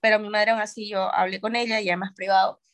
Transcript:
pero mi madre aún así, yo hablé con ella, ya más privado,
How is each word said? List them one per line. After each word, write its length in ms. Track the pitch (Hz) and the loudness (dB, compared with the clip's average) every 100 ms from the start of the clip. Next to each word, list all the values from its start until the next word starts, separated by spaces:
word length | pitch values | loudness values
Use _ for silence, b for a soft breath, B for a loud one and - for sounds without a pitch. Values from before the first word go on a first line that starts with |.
| 220 | 4
pero 140 | 214 | 2
mi 80 | 208 | 2
madre 240 | 214 214 | 0 2
aún 80 | 226 | 2
así, 280 | 214 - 214 | -2 -8 -6
yo 240 | 196 190 | -2 0
hablé 280 | - 185 190 | 0 0 -2
con 160 | 214 233 | -4 -2
ella, 240 | 240 220 | 0 -2
ya 160 | 196 175 | -2 -4
más 180 | 190 | -4
privado, 460 | - 190 190 196 - _ | -8 2 2 2 -2 _